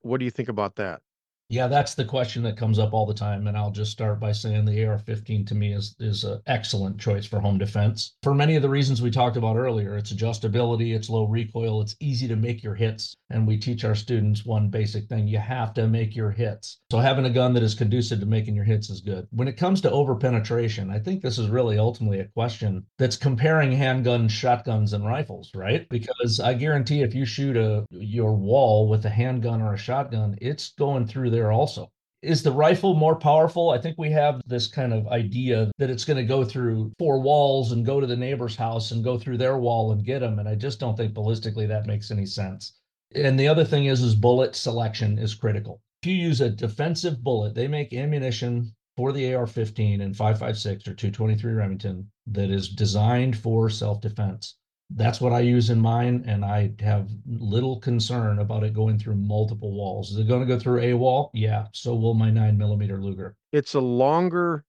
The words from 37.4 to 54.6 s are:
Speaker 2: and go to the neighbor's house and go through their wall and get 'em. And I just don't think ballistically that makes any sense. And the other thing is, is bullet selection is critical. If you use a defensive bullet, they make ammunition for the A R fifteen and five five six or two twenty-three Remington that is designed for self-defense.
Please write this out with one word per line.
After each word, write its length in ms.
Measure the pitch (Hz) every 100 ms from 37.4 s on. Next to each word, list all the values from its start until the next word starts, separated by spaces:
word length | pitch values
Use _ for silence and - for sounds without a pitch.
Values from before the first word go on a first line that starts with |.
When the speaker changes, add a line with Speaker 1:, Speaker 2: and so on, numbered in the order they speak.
| 143 135 117
Speaker 2:
and 120 | 117 117
go 140 | 139
to 80 | 131
the 80 | 123
neighbor's 400 | 123 135 117 107
house 360 | 113 113 110
and 120 | 117
go 140 | 117 123
through 200 | 135 120
their 200 | 127 135
wall 340 | 120 117 110
and 140 | 104 101
get 180 | 135
'em. 160 | 120 104
And 80 | 104
I 80 | 107
just 240 | 135 -
don't 160 | 123 110
think 180 | 113
ballistically 540 | 110 107 113 110 110 107
that 200 | 107 104
makes 220 | 107 -
any 160 | 104 98
sense. 540 | - 95 98 - - _ _ _
And 240 | - 139 131
the 120 | 143
other 160 | 156 156
thing 220 | 147 139
is, 140 | 131
is 140 | 123 107
bullet 400 | 120 123 127 -
selection 640 | 131 117 113 107 107 107
is 160 | 110 -
critical. 460 | 110 104 104 - _ _
If 60 | 175
you 80 | 185
use 240 | 170 131
a 100 | 123
defensive 720 | 107 113 123 156 165 175 127
bullet, 320 | 123 113 104
they 140 | 113 135
make 260 | 151 147
ammunition 800 | 120 147 147 131 113 120 120 117 - _ -
for 160 | 131
the 200 | 139 127
A 80 | 127
R 80 | 113
fifteen 520 | 117 107 - 104 101
and 160 | 98 101
five 240 | 107 110
five 180 | 120 107
six 300 | 104 95 -
or 60 |
two 180 | - 98
twenty-three 420 | 107 110 107 113
Remington 560 | 110 98 98 101 92 101 _ -
that 220 | 101 98
is 200 | 98 95
designed 680 | 101 104 101 110 123 127 110
for 320 | 117 113 113
self-defense. 840 | 107 107 104 110 107 104 98 - -